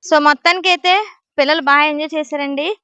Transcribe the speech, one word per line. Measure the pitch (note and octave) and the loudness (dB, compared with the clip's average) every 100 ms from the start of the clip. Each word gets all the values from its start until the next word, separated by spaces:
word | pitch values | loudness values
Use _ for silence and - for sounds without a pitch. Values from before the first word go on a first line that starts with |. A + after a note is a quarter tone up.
| - | 0
So, | D#4 D4 | 2 2
మొత్తానికైతే | D4 E4+ F4+ F#4 F4+ F4+ F#4+ G#4 - _ - | 2 0 0 0 0 2 0 -2 -12 _ -4
పిల్లలు | C4+ D#4 C#4+ | 0 0 2
బాగా | C#4+ D4+ | 2 2
ఎంజాయ్ | D4 D#4 D#4 | -2 -6 -6
చేశారండి. | D4+ D4 C#4 C#4 D#4 G#4 | -6 -6 -6 -6 -6 -8